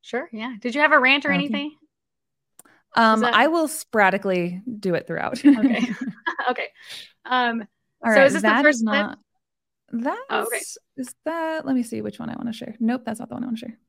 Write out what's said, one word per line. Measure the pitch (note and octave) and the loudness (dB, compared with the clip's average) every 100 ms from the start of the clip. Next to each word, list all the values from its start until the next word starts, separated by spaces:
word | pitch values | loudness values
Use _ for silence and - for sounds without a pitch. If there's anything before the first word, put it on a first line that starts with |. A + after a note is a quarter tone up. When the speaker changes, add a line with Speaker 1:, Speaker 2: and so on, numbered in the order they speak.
Speaker 1:
Sure, | - A#3+ D#4+ | -8 -8 -8
yeah. | G#3+ A#3 A3 | -10 -10 -8
Did | B3 | -6
you | B3+ | 0
have | D4 | 4
a | D4 | 4
rant | B3+ C#4 D4 | 4 2 2
or | |
Speaker 2:
Okay. | C#4 | 0
Speaker 1:
anything? | C#4+ C#4+ D4 _ _ _ _ _ _ _ _ _ _ _ _ - | 0 -4 -6 _ _ _ _ _ _ _ _ _ _ _ _ 4
Speaker 2:
Um, | A3+ A3 | 4 4
Speaker 1:
Is | |
that | G#3+ A3 | 4 4
Speaker 2:
I | C#4 | 4
will | E4+ D#4 | 2 -2
sporadically | - - A3 G3 F#3+ G3 F3+ F3 F3+ A#3+ G#3+ | -4 -4 4 4 4 0 0 -2 -6 -12 -6
do | G3 E3+ | -2 -2
it | - | -4
throughout. | - - - C#4+ | -6 -6 4 6
<laughs> | |
Speaker 1:
Okay. | B3+ B3+ A#3 - G#3+ C4 - | 6 4 2 -2 -4 -8 -8
<laughs> | - - - | -10 -4 -4
Okay. | B3 - _ - - - _ - | -4 -8 _ -18 -18 -18 _ -4
Um, | B3+ A#3+ A3+ G#3 _ _ _ | 0 0 -2 -8 _ _ _
Speaker 2:
All | A#3 | 2
Speaker 1:
so | A3 | 6
Speaker 2:
right, | C4+ | 6
Speaker 1:
is | |
this | A3 | 4
the | G#3+ | 2
Speaker 2:
that | A3+ | 4
Speaker 1:
first | D4 B3+ | 4 2
Speaker 2:
is | A3 | 0
Speaker 1:
clip? | C#4 - | 0 -2
Speaker 2:
not, | - _ _ _ _ _ _ _ | -8 _ _ _ _ _ _ _
that's, | A3+ B3+ G#4 C5 | -6 -4 -6 -4
Speaker 1:
Oh, | - G#4+ | -4 -4
okay. | A4+ - - _ - | -6 -8 -16 _ -14
Speaker 2:
is | B3 - D#4 | -14 -10 -8
that, | E4 D#4+ D#4+ - | -6 -6 -6 -2
let | C4 | -2
me | |
see | A#3 A3 | -2 -6
which | G#3+ G#3 | -8 -10
one | A3+ | -10
I | - | -8
wanna | A#3+ | -8
share. | A3+ - A3 | -10 -12 -4
Nope, | A3+ B3+ B3 | -2 -2 -6
that's | A3 | -10
not | A#3+ | -10
the | - | -10
one | |
I | B3 | -8
wanna | A3+ | -8
share. | A#3+ - | -10 -18